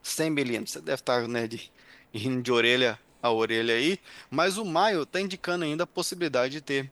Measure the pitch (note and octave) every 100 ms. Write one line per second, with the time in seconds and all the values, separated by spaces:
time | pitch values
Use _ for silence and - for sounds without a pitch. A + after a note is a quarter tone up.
0 | - - D#3+ D3 C3 A2+ G#2+ - D#3 C3+
1 | - B2 A#2 A#2+ A2+ A#2 - _ - -
2 | _ A#2+ C3 B2+ A#2+ A#2+ A#2 B2 B2 G#2+
3 | _ _ A#2+ A2+ A2 A2+ A#2 A#2 C#3+ G3
4 | - - - C#3 F3+ F#3+ G#3+ D#3+ G#3 F#3+
5 | C#3 F3+ G3 F#3 - F3 D#3+ D3+ F3 -
6 | E3+ F#3 E3+ B2+ B2+ D3 D3+ C#3 C3+